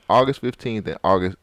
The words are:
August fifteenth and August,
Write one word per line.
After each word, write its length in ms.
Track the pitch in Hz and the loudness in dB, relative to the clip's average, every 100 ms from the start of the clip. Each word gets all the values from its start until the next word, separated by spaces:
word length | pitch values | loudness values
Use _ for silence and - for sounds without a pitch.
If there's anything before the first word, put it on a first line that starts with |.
| - | 0
August 300 | 113 135 139 | 2 2 -2
fifteenth 460 | 120 - 123 110 87 | -6 -6 -8 -6 -8
and 100 | - | -4
August, 320 | 92 95 92 92 | 0 2 0 -4